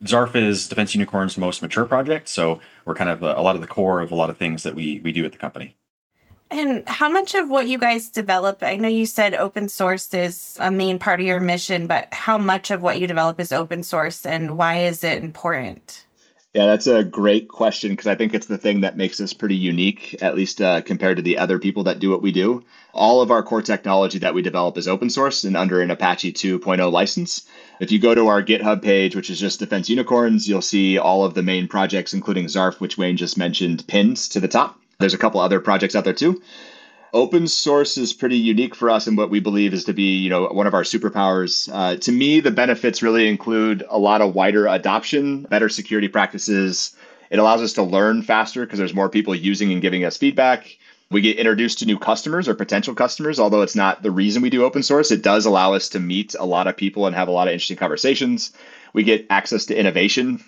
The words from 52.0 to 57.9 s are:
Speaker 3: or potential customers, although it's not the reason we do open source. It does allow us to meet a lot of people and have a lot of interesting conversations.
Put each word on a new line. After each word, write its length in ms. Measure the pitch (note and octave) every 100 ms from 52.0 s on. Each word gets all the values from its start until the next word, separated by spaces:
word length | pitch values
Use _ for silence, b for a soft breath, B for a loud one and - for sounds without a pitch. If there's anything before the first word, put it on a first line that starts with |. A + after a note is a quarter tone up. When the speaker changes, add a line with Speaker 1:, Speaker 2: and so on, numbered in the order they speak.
| - A2 - E3 F3
Speaker 3:
or 80 | A2
potential 400 | G2+ G2+ G#2 A2+
customers, 420 | B2 - D#3 C#3+
although 240 | G#2+ G#2
it's 140 | G2 G#2
not 260 | G2 -
the 100 | G#2
reason 300 | F#2 G2+ A2
we 80 | B2
do 140 | B2
open 180 | B2+ C#3+
source. 300 | C3 C#3+ D3+
It 100 | G#2+
does 240 | G#2 G#2 G#2+
allow 280 | F#2+ F#2
us 160 | G2 -
to 100 | G2+
meet 360 | F2+ F#2+ G#2 -
a 60 | F#2
lot 220 | F2 F#2
of 100 | F2+
people 280 | G2 G#2 G2
and 80 |
have 140 | F2+ F2+
a 40 |
lot 180 | F2+ F2+
of 40 |
interesting 220 | F2 - F#2
conversations. 800 | F2+